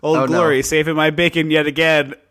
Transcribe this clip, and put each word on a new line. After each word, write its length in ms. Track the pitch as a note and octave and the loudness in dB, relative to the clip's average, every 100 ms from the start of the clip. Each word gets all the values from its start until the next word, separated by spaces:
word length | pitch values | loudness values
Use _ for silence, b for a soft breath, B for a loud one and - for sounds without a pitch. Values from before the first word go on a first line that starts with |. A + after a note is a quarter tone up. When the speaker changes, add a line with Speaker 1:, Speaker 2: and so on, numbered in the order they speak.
Speaker 1:
Old 140 | D3 D#3 | 0 0
Speaker 2:
Oh, 40 | |
no. 60 | - | 0
Speaker 1:
Glory, 340 | F3 E3 C3+ | 0 2 0
saving 320 | C3 D#3+ D#3 D#3 | 0 -2 -2 0
my 140 | D#3 | 0
bacon 400 | D#3 E3+ E3 D#3 | 0 -2 0 0
yet 140 | D#3 D3+ | 0 0
again." 460 | D3 D#3+ D#3 C#3 C#3 _ | 0 2 2 -2 -8 _